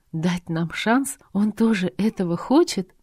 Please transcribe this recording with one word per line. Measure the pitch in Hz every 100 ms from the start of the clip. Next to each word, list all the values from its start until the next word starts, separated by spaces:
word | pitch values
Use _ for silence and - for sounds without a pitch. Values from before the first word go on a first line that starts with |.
| _
Дать | 165 175 175 -
нам | 165 165
шанс? | - 214 247 269 - _
Он | 196 214
тоже | 208 226 208 180 -
этого | 214 - 175 170
хочет? | - 269 349 - 185 _